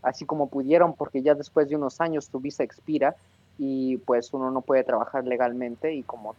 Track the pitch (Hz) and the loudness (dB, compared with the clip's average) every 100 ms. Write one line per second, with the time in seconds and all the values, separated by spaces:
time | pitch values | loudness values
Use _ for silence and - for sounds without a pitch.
0 | 127 127 143 151 139 139 135 165 175 160 | -2 -4 -6 -2 -2 -2 4 6 6 2
1 | 147 135 139 147 151 - 143 151 139 - | -6 0 2 2 2 0 2 0 -4 -2
2 | 165 156 - 135 135 - 127 - - 151 | -2 -2 -6 -8 -8 -4 -6 -6 -4 2
3 | 135 160 _ _ _ - 139 135 131 127 | 2 0 _ _ _ -6 -4 -2 -2 -2
4 | - 123 117 135 131 131 - 135 127 117 | 0 0 0 -4 -2 -4 2 2 4 0
5 | 117 135 123 123 123 123 123 117 156 156 | 0 -4 -2 0 0 -2 -8 -6 -6 -6
6 | 117 123 107 | -10 -12 -12